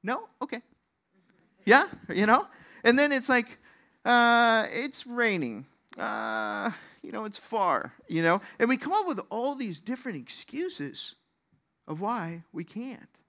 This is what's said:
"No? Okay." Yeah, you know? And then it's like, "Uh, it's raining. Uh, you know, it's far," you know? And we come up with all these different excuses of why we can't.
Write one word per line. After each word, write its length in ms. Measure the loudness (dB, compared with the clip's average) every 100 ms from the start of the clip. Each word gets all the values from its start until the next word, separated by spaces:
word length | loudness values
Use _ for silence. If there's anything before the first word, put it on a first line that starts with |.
"No? 240 | -4 -6 -6 _
Okay." 200 | -8 -8 _ _ _ _ _ _ _ _ _ _ 6
Yeah, 220 | 6 6 -4 -8
you 160 | 0 4
know? 220 | 4 2 -14 -20 0
And 140 | 4 6
then 140 | 4
it's 180 | 2 2
like, 300 | 0 0 -12 _ _ _ _
"Uh, 640 | 2 4 6 6 6 4 0
it's 340 | -4 -6 -8 -10
raining. 640 | -2 0 0 -2 -6 -14 _ _ -10
Uh, 760 | -6 -4 -4 -2 -2 -2 -4 -6 -16 _
you 100 | -12
know, 140 | -10 -10
it's 120 | -12
far," 560 | -6 0 2 2 -2 -14 _
you 160 | 0
know? 180 | 2 2 -2 -2
And 100 | 0
we 80 | 0
come 160 | 0
up 140 | 0 0
with 120 | -4 -6
all 260 | -6 -4 -4
these 260 | -8 -8
different 360 | -8 -8 -8 -10
excuses 960 | -12 -14 -12 -8 -8 -8 -10 -10 -14 -14 _ _ _ _ _ _ -14
of 160 | -8
why 420 | -6 -4 -6 -10 -14
we 120 | -12
can't. 460 | -12 -10 -12 -14 -18 _